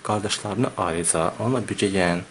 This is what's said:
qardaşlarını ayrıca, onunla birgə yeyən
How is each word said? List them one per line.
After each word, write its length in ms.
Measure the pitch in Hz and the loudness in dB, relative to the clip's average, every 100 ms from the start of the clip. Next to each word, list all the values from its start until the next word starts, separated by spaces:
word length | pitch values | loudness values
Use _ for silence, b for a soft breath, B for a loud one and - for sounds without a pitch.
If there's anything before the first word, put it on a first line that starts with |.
qardaşlarını 640 | - 107 101 - 104 98 131 - | 0 0 0 -2 -2 -2 -4 -2
ayrıca, 560 | 90 82 85 85 82 - | -2 0 0 2 0 0
onunla 200 | 110 127 | -2 0
birgə 280 | 107 101 104 | -2 0 2
yeyən 340 | 95 87 87 90 | 4 2 2 -4